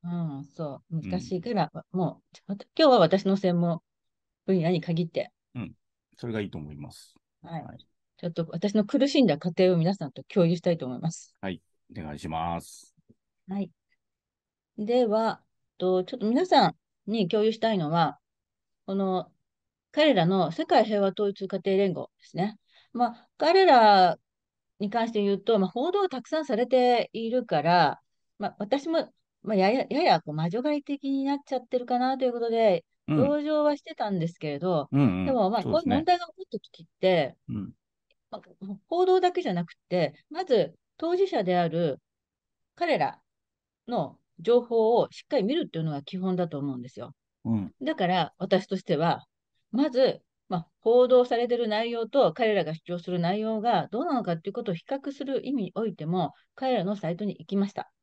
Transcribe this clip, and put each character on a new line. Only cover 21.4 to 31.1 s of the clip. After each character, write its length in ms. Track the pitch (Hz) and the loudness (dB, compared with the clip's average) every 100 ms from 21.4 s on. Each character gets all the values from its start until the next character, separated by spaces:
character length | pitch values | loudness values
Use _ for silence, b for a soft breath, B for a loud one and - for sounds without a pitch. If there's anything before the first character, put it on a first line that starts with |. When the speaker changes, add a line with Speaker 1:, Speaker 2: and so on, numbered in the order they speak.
| 190 | -8
Speaker 1:
家 120 | 190 | -6
庭 140 | 196 190 | 0 2
連 160 | 196 | 0
合 160 | 156 - _ | -2 -10 _
で 60 | - | -14
す 100 | 160 | -6
ね。 200 | 202 220 _ b b | -6 -6 _ b b
ま 120 | 226 240 | -2 -2
あ、 140 | 233 _ _ | -2 _ _
彼 280 | 302 370 381 | 4 6 8
ら 520 | 262 214 202 180 - _ _ _ _ _ _ | 8 8 8 6 2 _ _ _ _ _ _
に 100 | 202 | -6
関 180 | 226 226 | -4 -2
し 40 | |
て 100 | 226 | -2
言 120 | 202 196 | 0 -2
う 40 | |
と、 200 | 196 220 | 2 2
ま 80 | 185 | 2
あ、 20 | |
報 220 | 240 311 | -2 -2
道 100 | 403 | 0
を 80 | 381 | -2
た 120 | 254 | -4
く 60 | - | -6
さ 120 | 311 | -6
ん 60 | 294 | -2
さ 100 | 220 | -2
れ 100 | 247 | 2
て 440 | 254 247 240 - | 4 4 2 0
い 160 | 220 226 | -6 -4
る 160 | 247 240 | -4 0
か 160 | 156 | 0
ら、 400 | 151 175 151 - _ _ _ _ | 4 4 4 0 _ _ _ _
ま 100 | 202 | -10
あ、 60 | - | -8
私 320 | 208 285 294 | -4 -4 -2
も、 200 | 330 - _ _ _ | -2 -4 _ _ _
ま 100 | - | -2
あ、 20 | 214 | 2
や 140 | 190 | 2
や、 160 | 254 - | 2 0
や 120 | 262 | 0
や 200 | 330 170 | 2 2
こ 100 | 165 | 0
う 20 | |
魔 160 | 151 165 | -4 -4
女 140 | 208 | -2
狩 140 | 277 294 | -2 -4
り 60 | |
的 260 | 294 285 | -4 -8
に 140 | 269 | -4